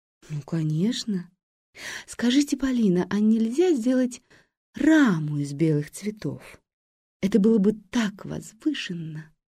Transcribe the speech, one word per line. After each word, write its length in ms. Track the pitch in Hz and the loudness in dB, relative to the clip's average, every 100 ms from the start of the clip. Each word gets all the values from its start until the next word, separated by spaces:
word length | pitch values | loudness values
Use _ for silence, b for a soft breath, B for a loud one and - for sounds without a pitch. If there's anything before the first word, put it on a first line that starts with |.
| _ _ - | _ _ -12
Ну, 120 | 151 | -12
конечно. 880 | - 165 156 156 202 254 - 190 175 _ _ _ _ B B B B | -6 -4 -2 0 -2 -2 -6 -6 -8 _ _ _ _ B B B B
Скажите, 500 | - 233 262 285 262 | -4 2 2 2 -2
Полина, 500 | 269 247 214 180 185 | -2 2 2 2 0
а 100 | 202 | 0
нельзя 520 | 214 220 226 254 370 | 2 2 0 2 2
сделать 500 | 285 240 254 254 - b b b _ _ | 2 2 0 0 -4 b b b _ _
раму 640 | - - 311 262 165 151 147 | 0 4 6 4 2 -2 -4
из 140 | 143 | -4
белых 380 | 143 160 147 147 | 0 2 2 -2
цветов? 720 | - 208 214 147 131 - - _ _ _ _ _ _ | -8 -10 -8 -8 -8 -14 -20 _ _ _ _ _ _
Это 180 | 190 214 | 0 4
было 200 | 208 226 | 4 4
бы 140 | 196 214 - | 2 0 -4
так 340 | 247 214 196 | -2 -2 -4
возвышенно. 1080 | - 151 - - 311 277 - 170 160 156 156 _ _ | -12 -12 -12 -6 -6 -4 -8 -10 -10 -12 -16 _ _